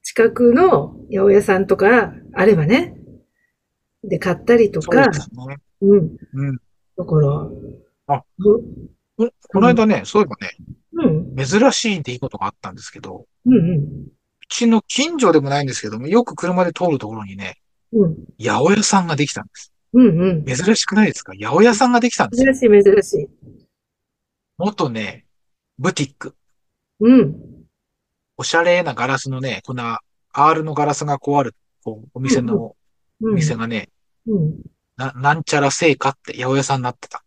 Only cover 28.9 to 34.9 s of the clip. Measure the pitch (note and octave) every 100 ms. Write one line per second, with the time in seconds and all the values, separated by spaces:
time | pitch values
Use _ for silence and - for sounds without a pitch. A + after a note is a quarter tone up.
28.9 | A2+ B2 C3 C3+ C3 C3 A2 - B2+ A#2
29.9 | A#2 _ _ _ - D3+ D#3+ D#3 D3 D3
30.9 | C#3+ D3 C#3 - C#3+ B2 _ _ _ -
31.9 | A2 A#2+ B2+ C3+ - A3+ G3+ D3+ _ _
32.9 | _ _ _ A3 G3 D3+ A2+ A#2 A2+ -
33.9 | _ _ _ A3+ G3+ D#3 - - _ _